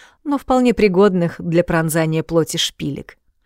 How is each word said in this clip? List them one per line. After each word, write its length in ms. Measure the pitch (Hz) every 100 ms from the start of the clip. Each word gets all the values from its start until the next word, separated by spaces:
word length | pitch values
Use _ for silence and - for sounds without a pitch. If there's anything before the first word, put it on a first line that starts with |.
| - _
но 140 | 302 277
вполне 360 | - 254 247
пригодных 640 | - 208 180 208 185 170 -
для 240 | 175 165
пронзания 600 | 170 170 160 165 160 160
плоти 340 | - 165 151 160
шпилек. 600 | - - 151 139 - - _ _